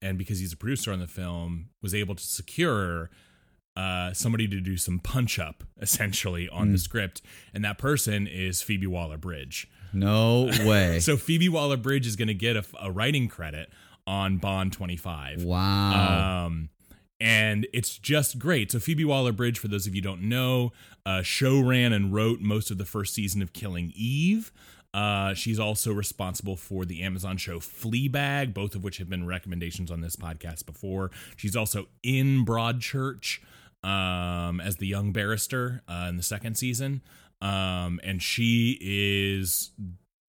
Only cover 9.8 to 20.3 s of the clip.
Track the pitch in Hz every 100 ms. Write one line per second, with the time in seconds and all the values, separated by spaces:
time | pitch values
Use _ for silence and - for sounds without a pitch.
9.8 | - 98 98 107 113 120 127 123 107 104
10.8 | 90 82 85 143 - 165 180 165 147 131
11.8 | 120 139 120 104 110 98 113 110 98 -
12.8 | 98 92 120 147 117 - 80 73 - -
13.8 | - - - 98 95 95 98 95 95 -
14.8 | 90 87 92 78 67 78 87 90 95 98
15.8 | 101 98 95 95 95 92 85 82 80 -
16.8 | - - _ - 113 110 107 104 120 120
17.8 | 110 - - 151 139 123 139 160 101 120
18.8 | 160 160 156 135 123 104 120 113 107 101
19.8 | 98 95 95 92 101